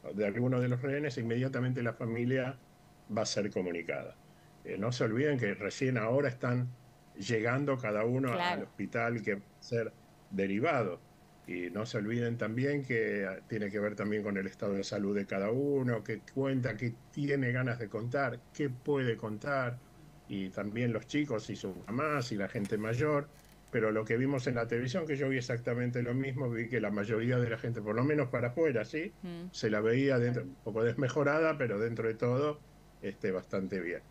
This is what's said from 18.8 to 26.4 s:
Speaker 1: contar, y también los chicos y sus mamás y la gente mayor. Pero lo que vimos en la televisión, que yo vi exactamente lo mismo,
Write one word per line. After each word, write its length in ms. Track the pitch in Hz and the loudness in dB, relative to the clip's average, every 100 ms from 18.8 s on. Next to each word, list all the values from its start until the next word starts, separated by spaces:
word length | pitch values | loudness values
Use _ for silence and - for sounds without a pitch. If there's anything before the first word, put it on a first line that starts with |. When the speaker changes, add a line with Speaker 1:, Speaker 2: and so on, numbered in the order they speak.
| - 139 127 113 | 0 2 2 0
Speaker 1:
contar, 600 | 110 107 143 139 123 123 - - - - - | -4 -6 -2 0 0 -4 -12 -20 -20 -20 -8
y 220 | 101 95 | -6 -4
también 420 | 104 101 113 120 | -4 -4 0 0
los 140 | 107 - | 0 0
chicos 420 | 143 147 107 - | 0 0 -2 -4
y 80 | 101 | -6
sus 180 | 101 87 - | -6 -8 -4
mamás 460 | 120 151 147 123 | -2 0 0 -2
y 40 | 104 | -2
la 120 | 98 | -2
gente 280 | 117 101 107 | -2 -2 -2
mayor. 520 | 107 120 156 147 147 - - - - | 0 0 2 2 -2 -16 -20 -20 -4
Pero 220 | 123 110 | 2 2
lo 120 | 110 | 2
que 120 | 107 117 | 2 2
vimos 280 | 135 139 127 | 2 2 0
en 100 | 120 | 0
la 100 | 117 | 0
televisión, 400 | 120 127 185 160 | 0 0 -2 -2
que 100 | 139 | 0
yo 120 | 135 | 2
vi 100 | 131 | 0
exactamente 640 | 123 120 123 120 123 123 | 0 -2 0 0 0 0
lo 100 | 117 | 0
mismo, 360 | 127 135 127 | 0 0 -2